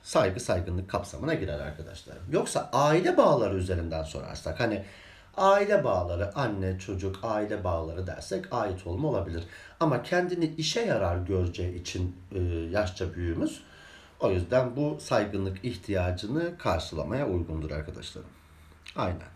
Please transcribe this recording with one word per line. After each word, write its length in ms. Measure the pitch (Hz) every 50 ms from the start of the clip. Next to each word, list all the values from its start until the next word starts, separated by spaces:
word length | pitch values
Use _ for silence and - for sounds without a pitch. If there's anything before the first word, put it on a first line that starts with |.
| _
saygı, 380 | - - 170 127 95 92 -
saygınlık 500 | - - 104 90 87 90 87 90 90 -
kapsamına 440 | - 90 - - - - 120 151 165
girer 260 | - 95 85 73 69
arkadaşlarım. 600 | 69 76 78 - 78 - - - - - - - 87 98 143
Yoksa 380 | 196 - - - 127 - - -
aile 440 | 127 143 151 156 175 190 349 359
bağları 400 | - 247 190 151 127 110 95 95
üzerinden 460 | 95 90 92 92 85 82 82 80 80 78
sorarsak, 580 | - - 71 64 - - - - 80 - -
hani 240 | 120 113 107 98 - - - - - - - - - - -
aile 480 | - 190 196 196 202 202 208 208 190 135
bağları, 520 | 120 98 90 87 87 87 90 101 - - 156
anne, 400 | 135 117 104 98 95 92 92 92
çocuk, 420 | - - 98 90 95 95 95 - -
aile 420 | 113 107 104 104 101 107 98 92
bağları 420 | 90 85 82 80 80 80 87 92
dersek 380 | 87 76 - - - 95 - 180 -
ait 360 | 131 120 110 101 92 90 -
olma 220 | 90 87 107 147 151
olabilir. 360 | 123 101 92 - 82 82 90 - - - - - - -
Ama 220 | 165 156 131 120 -
kendini 440 | - 180 180 180 180 180 170 165
işe 340 | 151 - - 156 - - 233
yarar 360 | 233 202 143 110 98 87 90
göreceği 640 | 90 87 90 98 92 90 87 - - 92 90 90 90
için, 360 | - - - 92 90 90 - - - - -
e, 60 | 95 90 87 85 82 82 82
yaşça 440 | 87 104 107 95 90 - 92 87 -
büyüğümüz, 480 | 87 87 85 82 - 262 - - - - - - - - - - - - - - -
o 100 | - 113
yüzden 460 | 95 90 90 - 123 127 127 123 117
bu 200 | 139 147 147 151 151
saygınlık 640 | - - 135 113 101 101 - 98 95 95 95 - -
ihtiyacını 920 | 123 - - - - 101 92 90 90 90 90 - 104 131 160 170 170 175 -
karşılamaya 720 | - 107 90 80 - - - 78 73 - 110 131 143 120
uygundur 420 | 92 90 85 82 80 80 78 78
arkadaşlarım. 580 | 73 76 73 82 92 - - - - - - - - - - - - - - - - - - - -
Aynen. 380 | - 120 92 85 78 - - -